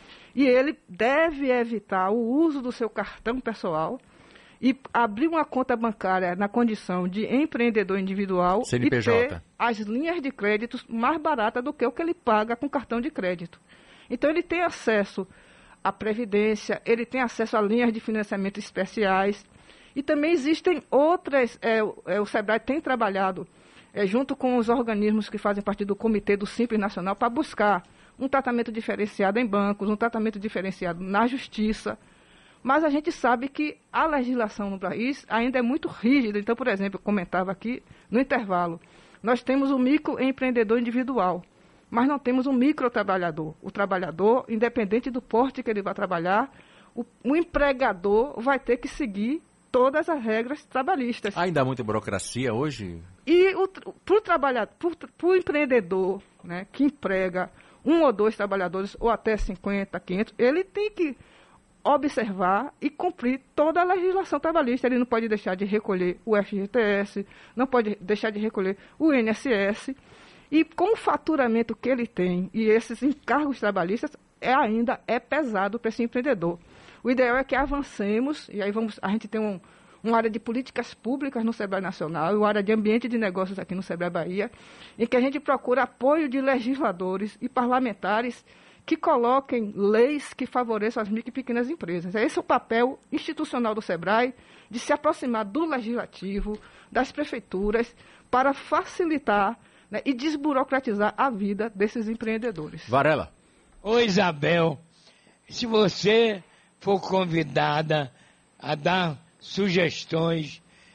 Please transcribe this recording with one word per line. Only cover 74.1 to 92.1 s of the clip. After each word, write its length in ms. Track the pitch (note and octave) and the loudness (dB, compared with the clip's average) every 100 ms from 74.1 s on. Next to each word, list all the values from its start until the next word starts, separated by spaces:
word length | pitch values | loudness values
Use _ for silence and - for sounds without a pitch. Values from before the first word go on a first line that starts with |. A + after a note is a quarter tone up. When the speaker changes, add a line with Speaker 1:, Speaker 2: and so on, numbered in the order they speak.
| - _ - | -10 _ -6
Speaker 1:
é, 120 | E3+ | 0
ainda 460 | C4 B3 A3 A#3+ A3 - | 2 2 0 0 -2 -2
é 100 | A#3 | -4
pesado 640 | - C#4 C#4 G#3 G3+ A3+ | -2 -2 0 0 -2 -2
pra 80 | A3 | -4
esse 160 | A3+ | -2
empreendedor. 560 | A#3+ B3 C4 A3+ E3+ F3 - - - - | -2 -2 0 0 -2 -4 -10 -20 -20 -6
O 60 | - | 0
ideal 280 | B3+ B3 B3+ | 2 4 2
é 60 | |
que 120 | C4+ B3+ | 2 0
avancemos, 920 | C#4 C#4+ C4+ - G3+ A3 C4+ D4+ - | 0 -2 -4 -4 -2 0 0 -4 -8
e 120 | G3+ | -6
aí 100 | G3+ | -4
vamos, 280 | G#3 A3+ - | -2 -4 -4
a 80 | F#3+ | -4
gente 200 | A3 G#3 | -4 -4
tem 100 | A3 | -4
um, 200 | G#3+ F#3 - - - - | -4 -6 -12 -20 -20 -8
uma 140 | G#3+ A3+ | 0 2
área 120 | A3+ | 2
de 100 | G#3+ | -2
políticas 540 | - A#3 B3+ - A#3 | -4 -6 -4 -6 -8
públicas 500 | - A3 C#4 C#4 B3 | -6 -6 -4 -4 -2
no 100 | A3+ | -2
sebrae 280 | A3+ G3+ F#3+ | -2 -4 -4
Nacional 520 | F3+ - D#3 E3 D#3+ | -4 -4 -4 -2 0
e 40 | G#3 | 2
uma 100 | G#3 | 2
área 160 | G#3 | 2
de 100 | G3+ | 2
ambiente 340 | A3 G#3+ A3+ A#3+ | 2 2 2 0
de 100 | A#3 | -2
negócios 420 | G#3+ F#3 F#3 F#3+ | -2 -2 -4 -6
aqui 140 | - | -8
no 80 | F#3 | -8
sebrae 280 | F#3+ E3+ F3 | -6 -4 -4
Bahia, 420 | F3 E3 F#3 A#3 - - - - - | -4 -4 -4 -6 -8 -20 -20 -14 -4
em 60 | A#3 | 0
que 100 | B3+ | 2
a 60 | |
gente 180 | C4 C#4+ | 2 0
procura 440 | - C4 - B3+ | 0 0 2 2
apoio 440 | B3+ - C4 D#4 D4 | 0 0 2 2 2
de 140 | C4 | 0
legisladores 960 | C4+ C4+ A#3 C4+ B3 F3 F#3 F#3+ G#3 - | 2 0 0 0 -2 -2 -4 -4 -6 -6
e 60 | B3 | -6
parlamentares 960 | - A#3+ B3+ B3+ G3+ F#3 G#3+ B3 - - - - - - | -2 2 2 0 -2 -2 0 -2 -6 -14 -20 -20 -12 -4
que 100 | D#4+ | 0
coloquem 800 | F4 D4+ A#3+ C4+ C4+ A#3+ G#3 G#3 | 4 4 4 2 2 -2 -2 0
leis 580 | G3+ G#3+ B3 D4 - | 2 6 4 2 -6
que 120 | - B3+ | -8 -4
favoreçam 580 | - A#3 G#3+ G#3+ B3 | -2 -2 0 -2 -2
as 60 | G#3 | -4
micro 200 | A3 A#3+ | -4 -6
e 20 | |
pequenas 360 | C4 B3 A#3 B3 | -8 -4 -2 -2
empresas. 460 | E4+ F3+ F3 F3+ | -4 -6 -4 -4